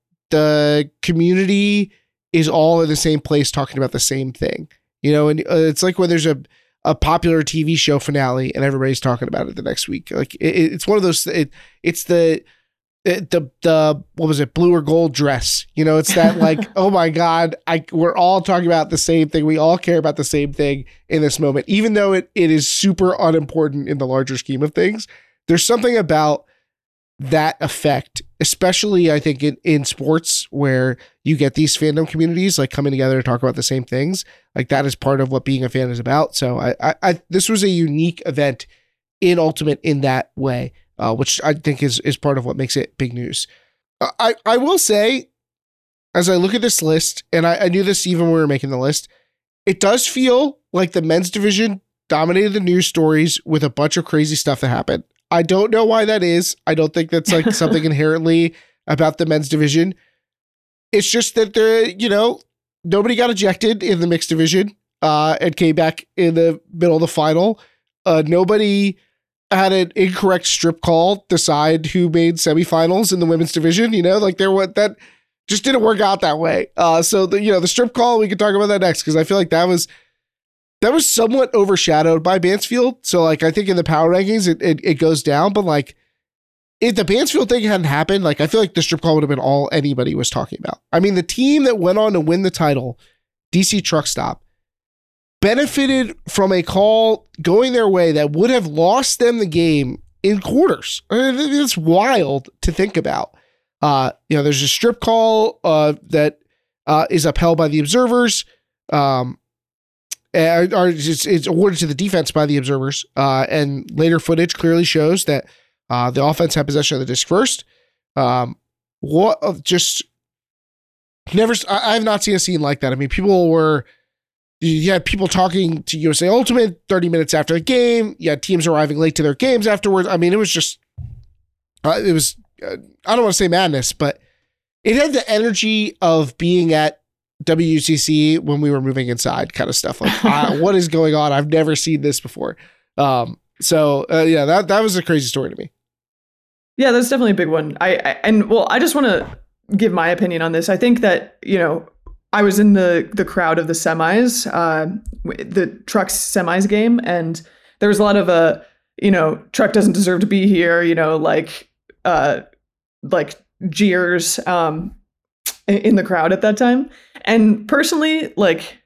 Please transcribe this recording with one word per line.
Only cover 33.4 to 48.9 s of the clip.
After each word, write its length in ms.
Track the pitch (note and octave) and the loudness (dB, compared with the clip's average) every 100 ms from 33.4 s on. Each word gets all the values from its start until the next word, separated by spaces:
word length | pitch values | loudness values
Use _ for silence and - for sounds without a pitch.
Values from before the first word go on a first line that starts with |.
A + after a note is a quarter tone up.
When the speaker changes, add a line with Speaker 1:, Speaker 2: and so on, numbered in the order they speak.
Speaker 1:
about 140 | C3 A#2+ | -2 -2
the 60 | |
same 220 | - C3 | -4 -4
things. 420 | B2 B2 D3+ F#3+ - _ _ | -4 -4 -4 -4 -10 _ _
Like, 140 | - B2+ | -8 -2
that 160 | C#3 | -2
is 100 | C#3 | -2
part 280 | - C3+ C3+ | -4 -2 0
of 80 | C3 | 0
what 160 | C3 C3+ | -2 -2
being 180 | C3+ | -4
a 60 | B2+ | -2
fan 200 | B2+ B2+ | -4 -4
is 80 | A#2+ | -6
about. 360 | A#2+ C#3+ D#3 - | -2 0 0 -2
So 220 | B2+ B2 | -4 -2
I, 160 | B2 - | -4 -2
I, 160 | D#3+ - | -2 0
I, 200 | F#3+ E3+ - | -2 -2 -4
this 180 | F3 F#3+ | -2 0
was 140 | A3 | 0
a 60 | G3 | 0
unique 540 | F3 D#3+ D3 E3+ E3 - | 0 0 0 -2 -4 -8
event 400 | C#3+ C#3+ B2 - _ _ _ _ _ | -2 -2 -2 -12 _ _ _ _ _
in 160 | F3+ F3 | 0 2
Ultimate 420 | D#3+ - D3+ C#3 | 0 -2 -4 -2
in 200 | E3 C#3+ | -2 -2
that 280 | C3+ C3 - - | 0 -2 -4 -6
way, 380 | C3+ B2 B2+ - _ - | -6 -4 -8 -14 _ -6
uh, 160 | A2+ | -4
which 260 | A#2 C3+ - | -2 -2 -2
I 120 | D3+ | -2
think 280 | C#3+ D3+ C3+ | -2 -4 -2
is, 180 | C#3+ A#2 | -2 -2
is 180 | C#3 C3 | -4 -4
part 180 | D3 C3+ | -2 -4
of 80 | |
what 120 | B2 - | -4 -6
makes 200 | C3 C#3 | -4 -4
it 220 | - - | -6 -6
big 160 | B2+ | -8
news. 320 | A#2+ A#2+ - - _ _ _ _ _ | -6 -8 -8 -10 _ _ _ _ _
Uh, 120 | - - | -8 -2
I, 160 | A3+ A#3 | -2 0
I 120 | G#3+ A#3+ | 0 0
will 180 | C#4+ F#4 | 2 0
say, 540 | - G#3 A3 C4 - _ _ _ _ _ _ _ _ | 2 2 0 -2 -6 _ _ _ _ _ _ _ _
as 140 | F3 F3 | -2 2
I 80 | F3+ | 2
look 160 | F#3+ | 2
at 80 | A3+ | 0
this 220 | A#3+ - | -2 -2
list, 420 | D#3 D#3+ - - - | 0 0 -2 -8 -4
and 140 | E3+ E3+ | 0 0
I, 100 | E3+ | 0
I 120 | F3+ | 0
knew 140 | F#3 | 0
this 240 | G3 G3 F3+ | 0 -2 -2
even 180 | E3+ | 0
when 100 | E3+ | 2
we 60 | E3 | 2
were 60 | D3+ | 2
making 240 | C#3 C#3 | -2 -4
the 60 | B2+ | -4
list, 320 | C3+ | -2